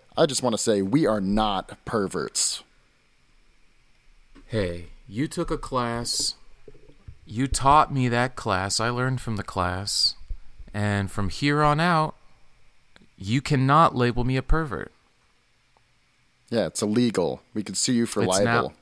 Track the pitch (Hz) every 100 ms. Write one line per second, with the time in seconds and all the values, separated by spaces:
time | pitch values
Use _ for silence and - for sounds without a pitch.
0 | - - 160 123 123 107 - 104 98 135
1 | 139 107 95 107 107 95 - - - 113
2 | 95 87 65 - - - - _ _ _
3 | _ _ _ _ _ _ _ _ _ _
4 | - - _ - - 110 92 87 85 -
5 | - 101 165 - 165 156 - 131 120 117
6 | 120 - - - - - - - - -
7 | - - - 107 135 - 135 151 - 139
8 | 127 120 127 - 113 92 98 - 113 123
9 | 127 127 - 104 - 95 90 90 104 -
10 | - - - - - - - 104 104 101
11 | 95 - 95 - 143 147 151 147 175 160
12 | 156 - - - - - - - _ -
13 | - - 95 131 - 143 131 147 165 -
14 | 120 120 123 131 - 160 156 82 - -
15 | _ _ _ _ _ _ _ _ _ _
16 | _ _ _ _ _ 117 85 - 107 110
17 | 123 95 82 64 - 107 101 95 - 120
18 | 117 104 92 92 113 117 - -